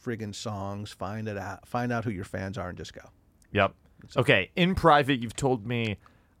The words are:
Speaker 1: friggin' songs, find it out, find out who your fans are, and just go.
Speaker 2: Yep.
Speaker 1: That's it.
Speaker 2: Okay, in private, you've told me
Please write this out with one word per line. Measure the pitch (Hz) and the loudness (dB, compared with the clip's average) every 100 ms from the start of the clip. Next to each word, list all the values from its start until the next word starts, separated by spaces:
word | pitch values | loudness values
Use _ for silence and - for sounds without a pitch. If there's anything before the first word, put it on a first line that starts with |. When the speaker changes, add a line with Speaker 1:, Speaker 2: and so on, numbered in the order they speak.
Speaker 1:
friggin' | - 113 107 | -8 -6 -6
songs, | 98 - 101 98 101 104 | -8 -8 -6 -6 -8 -10
find | - 92 110 110 | -10 -8 -6 -6
it | 101 | -6
out, | 95 95 - | -8 -12 -6
find | 123 123 | -4 -2
out | 117 110 | -2 -2
who | |
your | 95 | -4
fans | 101 98 95 98 | -6 -6 -6 -6
are, | 90 | -8
and | 92 | -8
just | 92 | -12
go. | - - _ _ _ _ | -16 -20 _ _ _ _
Speaker 2:
Yep. | 98 98 - _ _ | 2 2 0 _ _
Speaker 1:
That's | - - | -6 0
it. | |
Speaker 2:
Okay, | 123 113 92 - | 4 4 4 2
in | 175 | 2
private, | 190 165 147 131 139 | 4 6 6 6 0
you've | 117 - | -2 -2
told | 139 127 101 | 0 0 -2
me | 120 113 98 - _ _ _ | -2 -2 -4 -8 _ _ _